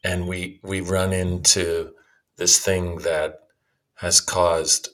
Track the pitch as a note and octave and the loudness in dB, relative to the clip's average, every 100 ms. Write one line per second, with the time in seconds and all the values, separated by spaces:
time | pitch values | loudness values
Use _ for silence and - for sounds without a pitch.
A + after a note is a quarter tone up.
0 | F#2 F2+ F2+ F#2 F2+ - F#2+ F#2+ F2+ F#2+ | -4 -4 -4 -6 -8 -12 -8 -6 -2 0
1 | F#2+ F#2+ F2+ F2+ - - E2+ E2+ E2 - | 2 0 0 0 2 2 0 -2 -6 -12
2 | _ _ _ _ F2+ - - F#2+ F2+ E2+ | _ _ _ _ 2 2 4 0 -2 -4
3 | E2+ D#2+ D#2 - _ _ _ _ _ _ | -2 -2 -2 -6 _ _ _ _ _ _
4 | F2 E2+ - F#2+ F2 E2 D#2 - - | 2 2 2 2 4 2 0 -2 -2